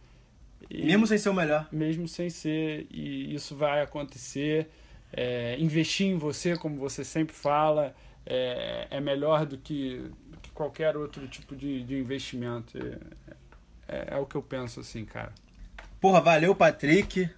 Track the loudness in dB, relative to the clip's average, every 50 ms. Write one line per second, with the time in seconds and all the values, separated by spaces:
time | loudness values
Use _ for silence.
0 | -20 -20 -20 -20 -20 _ _ -20 -20 -20 -20 -20 -16 -12 -8 -2 2 4 6 6
1 | 6 6 4 2 4 2 2 2 2 2 2 0 0 -2 -4 -2 -2 -2 -2 -2
2 | -4 -6 -6 -6 -6 -6 -6 -6 -4 -4 -2 -2 -2 -4 -4 -6 -10 -10 -10 -8
3 | -8 -6 -6 -6 -6 -6 -6 -8 -8 -10 -4 -2 0 2 2 2 0 -2 -4 -8
4 | -8 -8 -10 -14 -14 -8 -4 -2 0 2 2 0 0 -2 -10 -20 -20 -20 -20 -20
5 | -18 -10 -6 -4 -2 -2 -2 -2 -2 -4 -2 0 0 2 2 2 0 0 0 0
6 | 2 2 0 0 -2 -4 -4 -2 -2 -2 -2 -2 -4 -6 -6 -4 -6 -6 -6 -6
7 | -8 -4 -2 -2 -2 -2 -4 -4 0 2 4 4 4 4 4 4 2 0 -4 -10
8 | -20 -20 -20 -14 -8 -4 -2 -2 -2 -2 -4 -4 -6 -6 -6 -8 -8 -6 -6 -4
9 | -2 -2 -2 0 2 4 4 4 2 0 -4 -10 -8 -8 -6 -4 -4 -4 -6 -8
10 | -10 -12 -14 -18 -20 -20 -20 -20 -20 -14 -8 -6 -6 -6 -4 0 0 0 0 0
11 | -6 -8 -10 -12 -12 -12 -14 -16 -16 -16 -12 -8 -6 -6 -6 -6 -6 -4 -4 -4
12 | -4 -4 -6 -6 -6 -8 -8 -6 -6 -6 -6 -6 -8 -10 -10 -10 -10 -10 -10 -12
13 | -16 -18 -20 -20 -20 -20 -20 -20 -20 -20 -20 -20 -20 -20 -20 -20 -14 -10 -8 -8
14 | -8 -6 -4 -4 -4 -4 -6 -8 -6 -6 -8 -8 -6 -8 -10 -12 -12 -10 -10 -10
15 | -10 -10 -10 -10 -10 -10 -12 -18 -20 -20 -20 -20 -20 -18 -18 -18 -18 -18 0 4
16 | 6 8 8 8 8 8 6 8 6 6 6 8 6 6 6 4 4 6 6 6
17 | 6 2 0 -2 -2 -2 -4